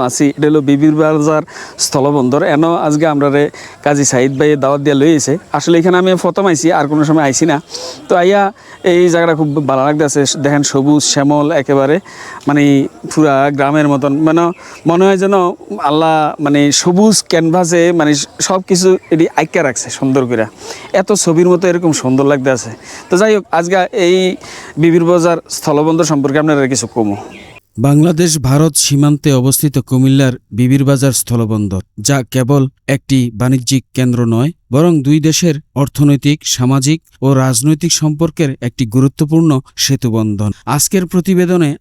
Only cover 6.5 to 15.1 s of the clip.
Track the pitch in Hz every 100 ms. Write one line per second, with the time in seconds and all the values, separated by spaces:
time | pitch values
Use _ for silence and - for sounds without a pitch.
6.5 | 156 156 175 143 151 151 156 143 127 160
7.5 | 147 - - - - - 185 175 202 196
8.5 | - - - - 175 180 170 170 156 156
9.5 | 143 139 135 135 151 151 147 135 - 143
10.5 | 143 143 139 135 147 143 - 139 147 147
11.5 | 160 143 139 135 165 - - - - -
12.5 | 147 143 139 135 - - - 156 135 139
13.5 | 143 139 151 147 139 139 139 160 160 170
14.5 | 175 - - - 170 190